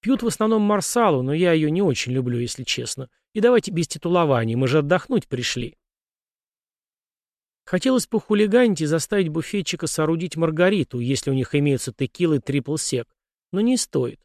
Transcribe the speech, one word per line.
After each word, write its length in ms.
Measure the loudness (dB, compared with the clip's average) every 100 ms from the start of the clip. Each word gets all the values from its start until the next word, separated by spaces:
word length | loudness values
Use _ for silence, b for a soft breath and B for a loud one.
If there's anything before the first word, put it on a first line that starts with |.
Пьют 220 | 0 -2
в 40 | -2
основном 360 | -2 0 2
марсалу, 600 | 2 0 0 0 2 2
но 100 | 0
я 200 | 0 2
её 180 | 2 2
не 120 | 2
очень 300 | 0 0 -2
люблю, 260 | -2 -2 -4
если 240 | -6 -8
честно. 460 | -6 -6 -6 -10 -14 _ _
И 80 | 0
давайте 300 | 4 4 2
без 180 | -4 -4
титулования, 680 | -4 0 2 4 2 2 0
мы 120 | 2
же 100 | 0
отдохнуть 480 | 2 0 0 -4 -2
пришли". 500 | -8 -6 -6 -8 _ _ _ _ _ _ _ _ _ _ _ _ _ _ _ _ _ _ _
Хотелось 420 | -6 -2 2 0 0
похулиганить 760 | -4 0 2 4 4 4 2
и 60 | 0
заставить 420 | -2 0 0 0
буфетчика 580 | -2 -4 -4 -4 -4 -4
соорудить 500 | -2 0 0 -2 -2
маргариту, 600 | -2 2 2 2 -2 -2
если 320 | -2 -2 0
у 40 |
них 200 | -2 0
имеются 380 | 2 2 0 -2
текилы 480 | -6 -6 -2 0 0
трипл 360 | 0 -4 -4 -6
сек, 320 | -4 -4 -6 _ _ _ _
но 80 | -2
не 160 | 2 0
стоит. 440 | 0 -2 -2 -6